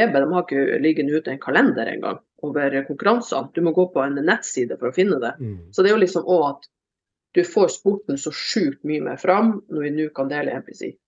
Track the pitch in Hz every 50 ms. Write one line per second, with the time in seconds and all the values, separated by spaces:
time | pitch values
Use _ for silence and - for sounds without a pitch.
0 | 226 226 - 139 139 151 180 180 175 - - 139 139 - - - 139 160 156 151
1 | 143 139 147 156 - 143 135 139 - - 135 180 285 226 - - 113 - 101 104
2 | - 101 98 - _ _ _ _ - 147 139 143 143 139 135 135 139 - 147 -
3 | - 202 233 240 233 - - - - - - 170 175 165 156 180 180 180 - 143
4 | 135 139 143 143 147 170 214 - - - - 135 123 120 - - 123 120 127 180
5 | 185 208 170 135 117 117 - - 131 110 101 90 85 - - - 190 202 214 226
6 | 185 180 - 175 - - 185 170 147 139 139 - - - _ _ _ _ _ _
7 | _ _ _ _ _ _ - 175 175 175 - 214 190 165 - - - 196 208 202
8 | - - 139 139 - 156 143 - - - - - 180 139 135 - - 147 151 151
9 | 143 143 131 - - 156 180 208 226 226 214 190 - - 160 151 147 147 147 156
10 | 156 151 - - 139 135 147 147 143 135 - 135 - - - - - - - _
11 | _